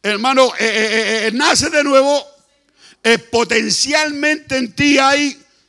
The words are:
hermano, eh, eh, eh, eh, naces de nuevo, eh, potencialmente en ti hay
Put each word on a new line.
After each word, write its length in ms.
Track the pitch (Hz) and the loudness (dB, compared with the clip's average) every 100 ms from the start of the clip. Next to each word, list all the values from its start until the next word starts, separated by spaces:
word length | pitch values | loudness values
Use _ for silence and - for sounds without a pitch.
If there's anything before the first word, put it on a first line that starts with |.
hermano, 520 | 196 208 240 262 254 - | -4 -2 0 2 2 2
eh, 80 | |
eh, 20 | 226 | -2
eh, 600 | 214 220 220 214 220 220 | -2 -2 -2 -2 -2 -2
eh, 60 | |
naces 400 | 226 302 302 285 | -2 0 0 0
de 100 | 302 | 0
nuevo, 420 | 294 269 269 285 - _ _ _ _ _ - _ | 2 2 2 0 -4 _ _ _ _ _ -20 _
eh, 160 | 226 226 | 0 0
potencialmente 1400 | - 233 226 220 220 190 262 294 302 285 294 302 - 262 | 0 -2 0 -2 -2 -4 -2 0 -2 -2 -2 -4 -4 -4
en 160 | 240 | -4
ti 260 | 190 285 277 | -2 2 4
hay 440 | 269 285 294 - _ _ | 2 2 -2 -6 _ _